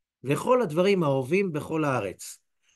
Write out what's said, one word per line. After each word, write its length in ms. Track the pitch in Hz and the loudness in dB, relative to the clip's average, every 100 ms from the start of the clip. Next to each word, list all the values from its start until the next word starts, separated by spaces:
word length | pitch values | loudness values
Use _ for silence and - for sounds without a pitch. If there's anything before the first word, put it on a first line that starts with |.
| _ _ | _ _
וכל 380 | 123 143 226 254 | -4 -2 2 2
הדברים 400 | 185 151 196 190 | 2 2 2 2
האהובים 500 | 147 135 127 190 190 | 2 0 0 0 0
בכל 320 | 147 - 160 | -4 -4 -2
הארץ, 540 | 147 123 98 - - - _ _ _ | 0 -2 -4 -8 -16 -20 _ _ _